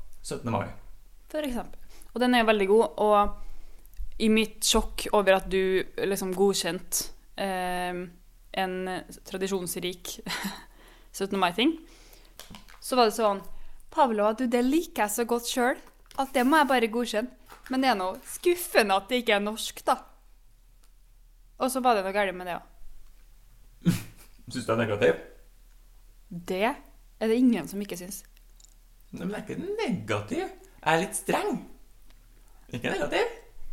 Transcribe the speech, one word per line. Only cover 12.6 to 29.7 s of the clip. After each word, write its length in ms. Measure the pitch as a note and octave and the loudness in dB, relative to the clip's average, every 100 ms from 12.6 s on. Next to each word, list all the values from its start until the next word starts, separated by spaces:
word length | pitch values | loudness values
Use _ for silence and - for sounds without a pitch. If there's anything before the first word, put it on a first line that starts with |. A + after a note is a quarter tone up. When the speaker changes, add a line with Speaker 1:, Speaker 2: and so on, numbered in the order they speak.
| - - | -20 -16
Speaker 2:
så 180 | - B3+ | -2 4
var 120 | A3+ | 4
det 60 | G#3 | 4
sånn, 240 | A3 G3 F#3 - - - - | 2 0 -4 -10 -10 -12 -4
«Pavlova, 440 | - C4+ G#3+ G#3 A3 | 2 4 4 2 2
du, 100 | B3+ | 2
det 180 | A#3+ | 2
liker 400 | B3 D#4 E4+ - G#3 | 4 2 0 0 -2
jeg 80 | |
så 100 | A3+ | 0
godt 240 | A#3 A#3+ A#3+ | 0 -2 -2
selv, 360 | - A#3+ D#4+ - - - - | 0 0 0 -6 -20 -10 -4
at 140 | C4+ | -2
det 140 | C4 B3 | 2 4
må 80 | D#4 | 6
jeg 60 | C#4 | 6
bare 180 | C4 A3+ | 4 2
godkjenne. 640 | A3+ A#3 G#3+ B3 - - - - | 0 -2 -2 -4 -8 -20 -18 -4
Men 140 | C4 | 0
det 60 | C4 | 2
er 60 | G#3+ | 2
noe 180 | F#3 G3 | 0 -6
skuffende 720 | - - F4 F4 - - G#3 G3 | -10 -2 2 2 2 2 4 2
at 120 | G3 | 2
det 100 | B3 | -2
ikke 140 | A3+ G#3 | 2 2
er 80 | |
norsk, 380 | G#3 A3 - - | 0 -4 -8 -6
da.» 140 | - B3+ - - - - - - - - - - - - - - - - | -2 -2 -4 -20 -20 -20 -20 -20 -20 -20 -20 -20 -20 -20 -20 -20 -20 -6
Og 140 | B3+ | -4
så 80 | C4 | 0
var 160 | B3 A3 | 2 2
det 60 | |
noe 80 | F#3+ | 2
galt 240 | G3 G3 F3+ | 0 0 -2
med 140 | F3+ | -6
det 80 | E3+ | -8
også. 1400 | - - - - - - - - - - - - F3 A2+ | -10 -14 -14 -14 -16 -20 -20 -20 -20 -20 -20 -2 0 0
Speaker 1:
<laughs> 540 | - - - - - | -2 -16 -20 -20 -14
Synes 140 | B2+ - | -8 -2
du 20 | |
det 60 | |
er 60 | A2+ | 0
negativt? 400 | A2+ G2+ - - - - - - - - - - - - - F3 F3 | 0 2 4 2 -2 -20 -20 -20 -20 -20 -20 -20 -20 -20 -16 -12 -6
Speaker 2:
Det 80 | F#3 A3 | -2 0
er 640 | C#4+ - - - - A3 | -2 -10 -20 -20 -4 0
det 80 | A3+ | 4
ingen 280 | B3+ G#3+ E3 | 6 4 0
som 100 | G3 | -6
ikke 160 | G3+ F3+ | -8 -8
synes. 220 | F3+ - - - - - - - - - - - | -10 -14 -16 -20 -20 -20 -20 -20 -20 -20 -16 -10
Speaker 1:
Nei, 80 | |
men 80 | F#3 | -8
det 60 | G#3 | -8
er 60 | - | -8
ikke 320 | - F4+ | -8 -6